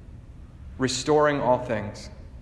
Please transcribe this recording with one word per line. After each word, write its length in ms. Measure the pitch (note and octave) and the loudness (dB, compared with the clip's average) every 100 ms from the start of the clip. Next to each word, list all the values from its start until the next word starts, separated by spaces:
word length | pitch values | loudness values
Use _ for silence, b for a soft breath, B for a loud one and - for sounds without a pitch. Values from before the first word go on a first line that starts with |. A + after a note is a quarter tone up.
| - - - - - - - - | -16 -16 -18 -18 -18 -16 -14 -2
restoring 640 | B2+ - - D3+ D3 C#3+ | -2 0 4 6 6 4
all 180 | A#2 B2 | 4 2
things. 520 | - A2 G#2 - - - - - | 2 -4 -4 -10 -14 -16 -16 -16